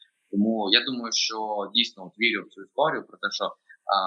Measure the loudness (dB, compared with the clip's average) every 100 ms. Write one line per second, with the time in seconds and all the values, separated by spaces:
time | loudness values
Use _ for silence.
0 | -20 _ -6 2 2 2 4 2 2 -4
1 | -4 -2 -2 -4 -4 -4 -2 0 0 -2
2 | -16 -2 0 0 -4 -16 -12 0 0 0
3 | -6 -8 -6 -4 -4 -6 _ -16 0 2